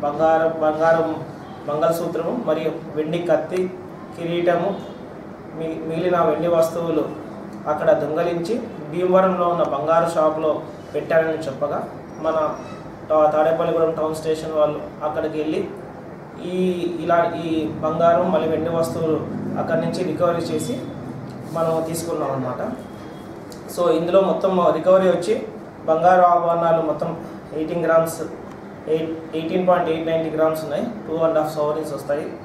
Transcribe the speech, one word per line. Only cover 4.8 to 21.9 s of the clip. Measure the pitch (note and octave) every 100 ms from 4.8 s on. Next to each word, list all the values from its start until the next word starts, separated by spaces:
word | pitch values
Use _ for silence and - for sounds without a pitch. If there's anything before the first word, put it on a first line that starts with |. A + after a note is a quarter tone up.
| - - - - - - - D#3+
మి-, | D#3+ D#3+ D#3+
మిగిలిన | E3 F3+ F3 E3
వెండి | D3+ E3+ E3+
వస్తువులు | D#3+ F3 E3 D#3 - - - - - - C#3
అక్కడ | D3+ E3 D3+
దొంగలించి | D3 D#3 F3 E3+ E3 A3+ - - D3
భీమవరంలో | E3 F3+ F#3 F#3+ F3+ F3 F3
ఉన్న | D3+ C#3+
బంగారు | D3+ E3 E3+ E3
షాపులో | D#3 D#3 D#3 - - - -
పెట్టారని | D3 D3 E3 D#3+ D#3 C#3
చెప్పగా | C3 D3 D#3 - - - - D#3+
మన | D#3+ D3+ D3+ - - - - -
తా-, | D#3 D3+
తాడేపల్లిగూడెం | D3+ D#3 E3 E3+ D#3+ D#3+ D#3+
టౌన్ | D#3 D#3+
స్టేషన్ | D#3+ D#3 D#3+ D#3
వాళ్ళు | D3+ D3+ - - D3+
అక్కడికి | D#3 D#3+ D#3
వెళ్ళి | D3+ F3+ G3+ - - - - - - - F3+
ఈ, | F3+ F#3 F3 E3+ E3
ఇలా | E3+ E3+ E3 E3+
ఈ | E3 D#3+ D3+ -
బంగారం | D#3 E3 E3+ E3+ F3+
మళ్ళీ | D#3 D#3+
వెండి | D#3 D#3+ E3
వస్తువులు | D#3+ E3+ D#3+ D3+ - - - -
అక్కడి | - E3
నుంచి | E3+ E3 F3+
రికవరీ | D#3 E3+ E3+ D#3+
చేసి | D#3 - B3+ - - - - - - - E3
మనం | E3 D#3+
తీసుకున్నాం | D#3+